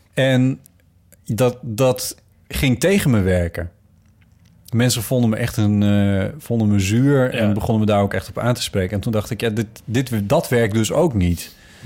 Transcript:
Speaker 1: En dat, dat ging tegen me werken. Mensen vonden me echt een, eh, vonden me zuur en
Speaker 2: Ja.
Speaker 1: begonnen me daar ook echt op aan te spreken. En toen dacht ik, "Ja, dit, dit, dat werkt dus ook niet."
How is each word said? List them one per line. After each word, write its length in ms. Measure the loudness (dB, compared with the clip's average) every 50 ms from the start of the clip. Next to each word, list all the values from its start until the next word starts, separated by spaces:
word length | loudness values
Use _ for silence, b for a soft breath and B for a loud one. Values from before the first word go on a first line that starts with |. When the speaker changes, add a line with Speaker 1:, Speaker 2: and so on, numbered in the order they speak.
| _ _ _
Speaker 1:
En 460 | 0 0 2 2 2 2 0 0 -4 -10 _ _ _ _ _ _ _ _ _ _ _ _
dat, 320 | -4 -2 0 0 0 0 -4
dat 540 | -8 -8 -2 0 2 2 0 0 -6 -10 -12 -14 _ _ _ _ _
ging 320 | -10 -6 -2 0 0 0 2
tegen 300 | 2 2 2 2 2 2
me 80 | 2 2
werken. 500 | 2 2 2 2 0 -2 -4 -8 -10 -10 -12 _ _ _ _ _ _ _ _ _ _ _ _ _ _ _ _ _ -10 -4 0
Mensen 300 | 2 2 2 0 -2 -2
vonden 260 | -2 0 2 2 2
me 60 | 2
echt 220 | 0 -4 -4 -2
een, 260 | 0 2 2 2 2 2
eh, 420 | 4 2 2 2 2 0 0 -2 -4 -6
vonden 300 | -10 -6 -4 -2 0 2
me 120 | 2 2 2
zuur 540 | 2 2 2 2 4 4 4 2 2 0 0
en 140 | 0 0
Speaker 2:
Ja. 60 | 0 0
Speaker 1:
begonnen 260 | -2 -2 0 0 0 2
me 60 | 2
daar 100 | 2 2
ook 120 | 2 0 -2
echt 160 | -4 -8 -8
op 80 | -8
aan 160 | -4 -2 -2 -2
te 80 | -2
spreken. 300 | -4 -4 -2 -2 -2 -2 -4
En 40 | -4
toen 120 | -4 -2
dacht 180 | -2 -4 -4 -4
ik, 120 | -6 -4
"Ja, 80 | -4 -4
dit, 160 | -2 -4 -4 -6 -10 -14 -8
dit, 260 | -4 -4 -4 -2 -2 -2 -2 0
dat 260 | 0 0 0 0 0
werkt 240 | 0 0 2 2 0
dus 180 | 0 0 0
ook 220 | 2 2 2 2 2
niet." 420 | 2 2 0 0 -2 -6 -12 B B B B B -18 -14